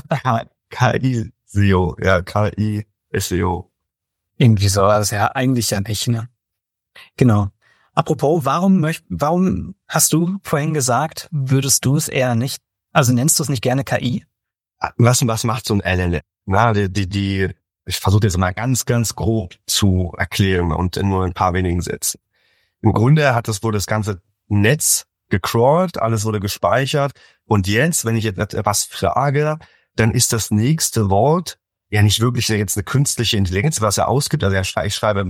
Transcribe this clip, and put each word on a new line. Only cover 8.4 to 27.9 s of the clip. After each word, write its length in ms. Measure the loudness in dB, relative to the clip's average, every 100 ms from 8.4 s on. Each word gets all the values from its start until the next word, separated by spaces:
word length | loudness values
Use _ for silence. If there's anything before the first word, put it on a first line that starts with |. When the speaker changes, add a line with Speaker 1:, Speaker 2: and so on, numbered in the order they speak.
Speaker 1:
warum 360 | 0 0 2 2
möcht-, 240 | 0 -4 -10
warum 640 | -4 0 2 0 -2 -6 -14 -6
hast 240 | -2 0
du 260 | 0 0 -4
vorhin 320 | -4 -4 -2
gesagt, 540 | -2 0 -2 -2 -8 -8
würdest 520 | -6 0 0 2 0
du 120 | 2 0
es 120 | 0
eher 280 | -2 0 0
nicht, 260 | -2 -8 _ _ _
also 200 | 0 2
nennst 260 | 2 2 0
du 40 |
es 60 | -2
nicht 140 | -2
gerne 200 | -2 -2
K 160 | -2 -4
I? 260 | -2 -6 -8 _ _ _ _ _ -6 2
Speaker 2:
Was, 300 | 2 4 0
was 160 | 0
macht 240 | -2 -4 -2
so 80 |
ein 60 | -2
L 180 | 0 0
L 160 | 0
M? 60 | -4 -6 _ -2
Na, 260 | 2 2
die, 200 | 2 -2
die, 160 | -2 -2
die, 400 | -2 -2 -2 -4 -6 _ _
ich 120 | -10 -2
versuche 280 | 2 4
jetzt 140 | 4 2
mal 140 | 0
ganz, 320 | -2 -2 -2
ganz 320 | 0 -2 -2 -2
grob 380 | -2 -2 -4 -12 -6
zu 460 | 0 2 2 0 -4
erklären 560 | -4 0 2 2 0
und 240 | 0 -2 -2
in 120 | 0
nur 160 | 0
ein 100 | -2
paar 180 | 0 0
wenigen 280 | 0 0 -2
Sätzen. 380 | -4 -6 -8 -10 _ _ _ _ _ _
Im 100 | 0
Grunde 420 | 2 4 4 4
hat 140 | 2 -2
das 140 | -4
wohl 80 | -2
das 140 | -2 -2
ganze 360 | -2 -2 -8 _ _ -2
Netz 600 | 2 4 2 0 -2 -6 _ _
gecrawlt, 680 | -2 0 2 4 4 0 -2
alles 260 | -2 -2
wurde 140 | -2 -4
gespeichert 720 | -4 0 2 2 2 0 -2 -6 -20 _
und 220 | 0 2 2
jetzt, 380 | 2 2